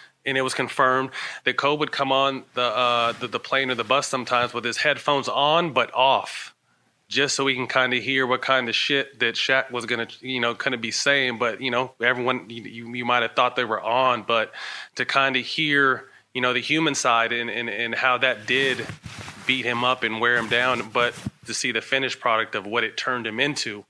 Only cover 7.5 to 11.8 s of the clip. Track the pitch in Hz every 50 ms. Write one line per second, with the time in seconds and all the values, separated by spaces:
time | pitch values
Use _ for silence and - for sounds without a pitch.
7.5 | 131 123 131 113 - 135 127 127 123 123 104 127 135 135 131 120 127 127 - -
8.5 | 131 131 123 117 113 - - - 143 139 135 - - - 123 117 113 - - -
9.5 | 135 131 131 - 123 120 113 110 120 113 117 - - - - 131 131 127 120 120
10.5 | 117 - - 139 127 117 113 113 104 - - 143 143 139 131 127 120 110 123 117
11.5 | 107 104 127 131 120 120